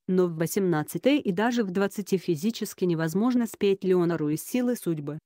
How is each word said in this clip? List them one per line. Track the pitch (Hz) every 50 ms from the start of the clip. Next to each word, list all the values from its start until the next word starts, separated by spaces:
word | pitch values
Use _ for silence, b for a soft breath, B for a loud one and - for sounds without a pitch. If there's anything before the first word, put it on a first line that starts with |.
| _
но | - 185 185 180
в | 175 165
восемнадцати | 156 170 160 - 214 196 185 170 156 151 - - 170 - 254 285 294
и | - 226
даже | 180 180 214 240 240 240 226
в | 190
двадцати | 175 190 196 196 - - 190 - 202
физически | 180 - - 175 147 156 220 233 - 214 202 - - 190
невозможно | 180 170 156 160 165 160 190 214 254 247 247 233
спеть | 220 - - - 196 196 190 -
Леонору | 185 185 180 175 170 170 156 156 147
из | 151 160 -
"Силы | - - 247 247 247 247
судьбы". | - - 180 165 151 143 143 147 156 -